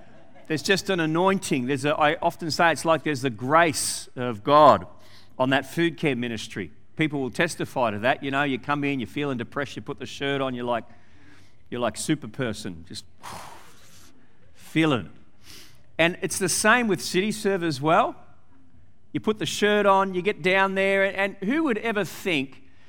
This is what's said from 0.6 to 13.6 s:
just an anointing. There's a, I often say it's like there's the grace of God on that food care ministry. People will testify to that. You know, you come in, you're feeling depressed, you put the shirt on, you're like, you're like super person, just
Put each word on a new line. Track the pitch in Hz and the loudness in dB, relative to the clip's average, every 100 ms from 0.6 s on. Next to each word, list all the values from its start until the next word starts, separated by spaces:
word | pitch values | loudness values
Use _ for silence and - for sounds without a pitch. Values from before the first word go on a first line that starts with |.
just | - 190 - | 2 0 2
an | 190 | 0
anointing. | 160 160 185 190 - 147 123 | 2 4 4 2 0 -2 0
There's | 139 143 | 0 0
a, | |
I | 147 151 160 | 2 2 2
often | 170 - 170 | -2 -2 -6
say | - 170 | 2 2
it's | 151 | 2
like | 165 160 | 2 2
there's | 156 143 | 2 -2
the | 135 | -4
grace | 104 127 156 175 - - - - - | -4 4 6 6 4 -4 -6 -10 -6
of | 123 107 | -6 -4
God | 104 147 147 104 90 - - - - - | 4 10 10 8 4 -14 -18 -20 -18 -2
on | 131 | 2
that | 135 | 2
food | 135 - 170 147 | 0 0 0 2
care | 160 | 0
ministry. | 123 120 110 - - 85 - - - | 0 -2 -6 -8 -8 -10 -12 -16 -2
People | 156 143 | -2 0
will | 127 | -4
testify | - 160 - 160 - 117 | 0 -2 0 -6 0 0
to | 104 | 2
that. | 117 151 | 0 0
You | 139 | 0
know, | 139 | 0
you | 143 127 | 0 -2
come | 117 147 | -2 -2
in, | 143 139 | 0 -2
you're | 110 | -4
feeling | 143 147 127 | -4 -4 -4
depressed, | 117 - 139 - | -4 -6 -6 -8
you | |
put | 107 139 | -10 -10
the | 123 | -10
shirt | - 139 139 | -6 -2 0
on, | 135 | -2
you're | 123 | -2
like, | 123 117 113 - - - - - - - - | -2 -2 -4 -16 -18 -18 -18 -18 -18 -18 -10
you're | 123 | -2
like | 120 - | -2 -2
super | - 156 117 | -2 -2 -2
person, | 104 127 104 107 82 82 | -4 -4 -4 -8 -10 -12
just | 107 - - - - - - | -14 -14 -16 -14 -14 -14 -16